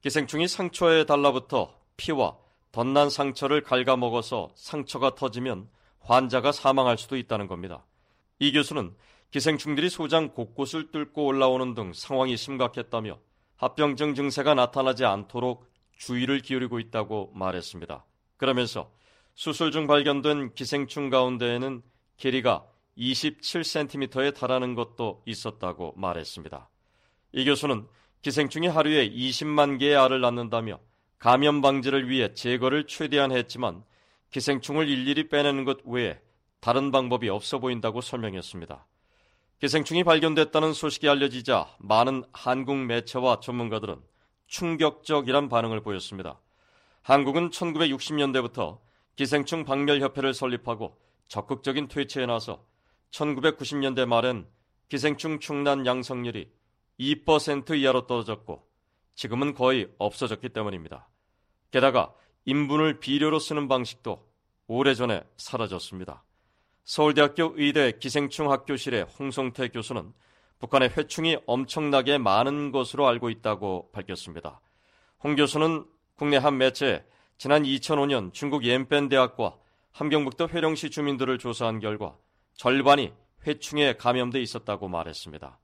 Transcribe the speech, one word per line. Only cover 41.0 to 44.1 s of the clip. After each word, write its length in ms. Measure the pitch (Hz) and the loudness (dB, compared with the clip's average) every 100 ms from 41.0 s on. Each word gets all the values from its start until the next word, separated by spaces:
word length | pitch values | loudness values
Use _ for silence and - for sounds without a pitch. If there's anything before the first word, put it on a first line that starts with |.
| 151 | 2
알려지자 680 | 139 139 127 120 113 82 - | 4 2 -2 0 0 0 -10
많은 440 | 101 107 123 135 - | 2 4 4 0 -8
한국 440 | - 127 127 131 139 | -8 -2 -2 0 -2
매체와 640 | 127 120 117 127 127 117 | -2 -4 -4 -2 2 2
전문가들은 560 | - 123 117 110 101 73 69 | 0 -6 -4 -6 -6 -10 _